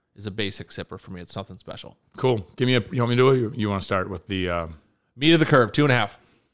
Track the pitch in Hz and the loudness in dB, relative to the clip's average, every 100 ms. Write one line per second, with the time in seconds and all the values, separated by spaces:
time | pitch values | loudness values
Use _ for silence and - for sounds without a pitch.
0 | _ - 104 98 101 - 85 - 87 87 | _ -14 -10 -6 -6 -8 -12 -14 -14 -14
1 | - 90 87 98 95 92 - - - - | -14 -16 -14 -14 -14 -16 -16 -16 -18 -20
2 | _ - 131 113 - - 127 127 - 127 | _ -2 0 0 -4 -4 0 2 0 0
3 | 120 120 131 131 107 113 104 98 - 98 | 2 4 4 4 2 -2 -2 -2 -2 -2
4 | 95 92 - 95 90 87 82 78 _ _ | -2 -6 -6 -4 -2 -2 -6 -10 _ _
5 | _ 120 147 170 156 139 110 - 147 123 | _ -2 4 4 6 4 4 2 2 2
6 | 104 - _ _ _ | 0 -6 _ _ _